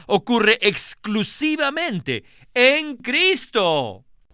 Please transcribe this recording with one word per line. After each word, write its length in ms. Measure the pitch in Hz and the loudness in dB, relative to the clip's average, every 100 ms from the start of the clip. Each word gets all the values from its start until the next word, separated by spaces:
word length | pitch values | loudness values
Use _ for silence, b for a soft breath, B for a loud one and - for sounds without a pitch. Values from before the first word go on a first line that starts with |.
| - | -2
ocurre 540 | 202 - 240 208 233 | -2 2 2 4 2
exclusivamente 1600 | 208 190 - - 214 214 202 - 311 311 285 311 339 190 135 120 b b - | 2 0 -4 -6 -4 -2 -2 -4 -4 -2 -2 -2 -4 -4 -6 -6 b b -6
en 440 | 247 254 294 302 254 | 2 4 2 -2 -8
Cristo. 1040 | - 285 370 370 - 233 180 151 120 95 - _ _ | -4 0 2 0 -2 0 2 0 -2 -8 -18 _ _